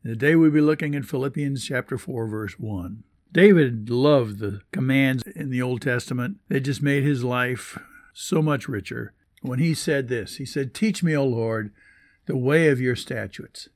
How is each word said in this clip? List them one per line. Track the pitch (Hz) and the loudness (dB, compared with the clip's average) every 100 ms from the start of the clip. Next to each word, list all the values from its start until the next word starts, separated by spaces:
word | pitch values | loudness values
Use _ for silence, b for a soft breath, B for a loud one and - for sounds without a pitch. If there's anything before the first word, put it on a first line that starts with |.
Today | 120 113 143 165 | -8 0 4 6
we'll | 160 | 6
be | 151 | 6
looking | 151 156 151 143 | 4 2 -2 -4
at | 127 | -4
Philippians | 135 135 151 143 135 | -4 -4 -4 -4 -4
chapter | - 127 - 127 | -4 -6 -4 -8
four, | - 123 113 | -6 -6 -6
verse | 107 104 - | -6 -8 -8
one. | 110 98 85 110 - _ _ | -8 -8 -8 -12 -18 _ _
David | 160 202 180 135 113 107 | 6 8 8 6 0 -2
loved | 120 143 143 113 101 | 2 4 4 2 -4
the | 104 101 _ | -6 -8 _
commands | - 131 135 135 131 117 165 | -2 2 4 2 0 -6 -10
in | 143 | -4
the | 127 | -2
Old | 127 123 | -2 -2
Testament. | 135 123 - 123 123 - _ | -2 -2 -2 -4 -4 -8 _
They | 135 | -2
just | 135 120 | -2 -2
made | 143 139 | 0 2
his | 139 135 | 2 0
life | 123 123 123 123 - - B B B | 0 -2 -2 -4 -10 -16 B B B
so | - - 165 | -16 -2 0
much | 156 139 - | 2 0 -4
richer. | 110 - 117 110 _ _ _ | -8 -8 -10 -10 _ _ _
When | 131 127 | -6 0
he | 165 151 | 0 0
said | - 143 123 | 0 -2 -2
this, | 123 98 - | -6 -6 -12
he | 131 | -8
said, | 147 131 | -6 -6
"Teach | - 214 - | -2 -2 0
me, | 170 151 | 0 2
O | 135 | 0
Lord, | 117 113 113 104 b b b b b - | 0 -2 -4 -6 b b b b b -6
the | 135 | -2
way | 127 156 160 | 2 4 4
of | 131 | 4
your | 127 120 | 0 -2
statutes | - 120 101 - - - - | -6 -8 -8 -12 -18 -18 -20